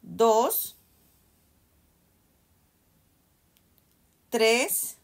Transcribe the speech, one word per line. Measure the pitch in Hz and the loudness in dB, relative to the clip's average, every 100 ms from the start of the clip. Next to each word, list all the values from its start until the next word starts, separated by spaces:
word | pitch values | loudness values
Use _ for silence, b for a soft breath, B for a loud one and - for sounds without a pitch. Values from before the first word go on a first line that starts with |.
Dos. | - 175 226 220 269 - - - _ _ _ _ _ _ _ _ _ _ _ _ _ _ _ _ _ _ _ _ _ _ _ _ _ _ _ _ _ _ _ _ _ _ _ | -18 0 2 4 2 -2 -8 -16 _ _ _ _ _ _ _ _ _ _ _ _ _ _ _ _ _ _ _ _ _ _ _ _ _ _ _ _ _ _ _ _ _ _ _
Tres. | 240 220 233 320 - - - | 0 2 2 0 -4 -8 -14